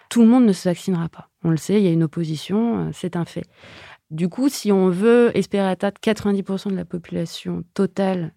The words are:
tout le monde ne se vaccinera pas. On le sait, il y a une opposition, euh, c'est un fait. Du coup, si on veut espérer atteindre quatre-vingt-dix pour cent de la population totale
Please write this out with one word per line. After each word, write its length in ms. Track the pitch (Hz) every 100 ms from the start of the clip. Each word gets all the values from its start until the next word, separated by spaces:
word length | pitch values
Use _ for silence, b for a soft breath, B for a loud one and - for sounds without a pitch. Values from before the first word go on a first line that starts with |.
| B
tout 140 | 240
le 60 | 226
monde 180 | 254 233
ne 80 |
se 120 | 185 180
vaccinera 440 | 170 - 175 165
pas. 180 | - - _
On 60 | 170
le 80 | 160
sait, 200 | - 202
il 60 |
y 40 | 190
a 40 |
une 120 | 165
opposition, 760 | 160 170 160 151 - 202 233 214
euh, 120 | 85
c'est 220 | 151 185 175
un 100 | 160
fait. 180 | - - B B B B B _
Du 200 | 156 180
coup, 180 | 165 277
si 240 | - 208
on 160 | 196 185
veut 420 | 175 220 240 240 -
espérer 320 | 185 202 196
atteindre 300 | 185 202 196
quatre-vingt-dix 420 | - 208 202 196
pour 160 | 190 190
cent 120 | 202
de 60 | 185
la 100 | 175
population 760 | 175 - 175 165 - 180 175 170
totale 580 | - 190 - 190 185 160